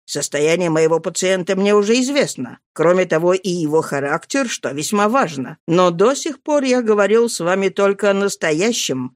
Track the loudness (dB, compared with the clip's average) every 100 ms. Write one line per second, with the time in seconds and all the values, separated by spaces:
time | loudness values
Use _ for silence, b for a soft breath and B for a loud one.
0 | -12 -8 -6 -2 0 0 0 2 2 2
1 | -2 -4 -2 -2 -2 0 2 2 4 2
2 | 2 0 -2 -4 -12 -14 _ 0 2 2
3 | 2 0 2 0 -2 -4 0 -2 -2 -4
4 | -2 -4 -4 -4 -4 -6 -8 -6 -4 0
5 | 0 0 -2 -4 -10 -10 -2 2 2 4
6 | 2 0 -4 -8 -2 0 2 0 2 2
7 | 2 2 0 -2 -2 0 0 0 0 2
8 | 0 0 -2 -2 -2 0 0 -2 -4 -4
9 | -6